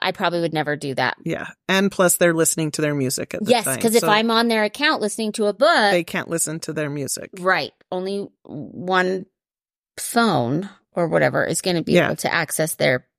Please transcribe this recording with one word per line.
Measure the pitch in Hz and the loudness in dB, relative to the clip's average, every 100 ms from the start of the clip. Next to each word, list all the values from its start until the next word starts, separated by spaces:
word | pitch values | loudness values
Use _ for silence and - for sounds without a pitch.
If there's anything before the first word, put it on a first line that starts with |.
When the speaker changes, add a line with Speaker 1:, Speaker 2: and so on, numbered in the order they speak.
Speaker 1:
I | - | 0
probably | 180 180 170 | 0 0 0
would | 170 | -2
never | 156 147 147 | -2 -2 -4
do | 143 131 | -4 -2
that. | 127 - | -2 -2
Speaker 2:
Yeah. | 165 160 - - - | -6 -6 -8 -14 0
And | 190 196 | 2 2
plus | - 175 - | 4 2 4
they're | 175 | 2
listening | 160 160 - 156 | 4 0 0 -4
to | - | 0
their | 151 | -2
music | 147 127 - - | 0 -2 -4 -6
at | - | -6
the | 208 | 2
Speaker 1:
Yes, | 240 | 2
Speaker 2:
time, | 190 131 | 2 -2
Speaker 1:
'cause | 233 | 2
if | 226 | 2
Speaker 2:
so | 196 | 4
Speaker 1:
I'm | 214 226 | 2 4
on | 226 233 | 2 2
their | 220 | 2
account | 214 - 302 262 | 0 0 0 0
listening | 214 - 220 | -2 -4 -6
to | 202 208 | 0 -2
a | |
book | 196 294 330 190 | 2 4 4 4
Speaker 2:
they | 180 | 2
can't | 170 185 - | 0 -6 -4
listen | 165 - 160 | -4 -4 -6
to | - | -6
their | 156 151 | -4 -4
music. | 147 135 - - - | -4 -6 -8 -10 -4
Speaker 1:
Right. | 185 180 135 _ _ | 0 0 -2 _ _
Only | 185 190 202 196 _ | -6 -4 -6 -8 _
one | - - - - 180 185 185 185 185 _ _ _ _ _ _ - | -16 -12 -12 -10 0 2 2 -2 -8 _ _ _ _ _ _ -14
phone | - 233 226 151 120 147 202 - _ | -2 2 4 4 2 -2 -4 -14 _
or | - 170 | -4 0
whatever | 165 143 147 | 2 2 2
is | - 160 | -2 -2
gonna | 185 170 | 0 -2
be | - | 2
Speaker 2:
Yeah. | 175 147 | 2 2
Speaker 1:
able | - | -2
to | - | -2
access | 165 160 - 160 | -2 -2 -2 -4
their | - 147 131 _ | 0 0 0 _